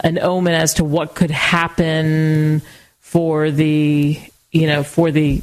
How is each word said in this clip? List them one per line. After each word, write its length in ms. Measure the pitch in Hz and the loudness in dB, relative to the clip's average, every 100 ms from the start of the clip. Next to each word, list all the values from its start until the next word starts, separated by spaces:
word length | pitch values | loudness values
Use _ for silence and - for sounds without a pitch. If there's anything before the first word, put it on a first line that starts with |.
| 165 | -2
an 140 | 165 | -2
omen 360 | 165 185 180 165 | -2 0 0 0
as 200 | 160 - | -2 -2
to 100 | 156 | -2
what 300 | 156 156 - | -2 -4 -2
could 160 | 170 | -2
happen 1300 | 151 - 175 165 - 165 160 160 156 156 156 156 156 - - _ _ | -2 -2 -2 -2 -2 -2 0 0 0 2 2 2 0 -4 -16 _ _
for 520 | - 170 165 156 156 | -4 -2 0 0 0
the, 720 | 147 156 151 151 147 147 151 - _ _ | 0 0 2 2 2 0 -2 -8 _ _
you 160 | 165 160 | 2 2
know, 160 | 147 | 2
for 280 | 143 - 165 | -2 0 2
the 300 | 151 151 139 | 2 2 0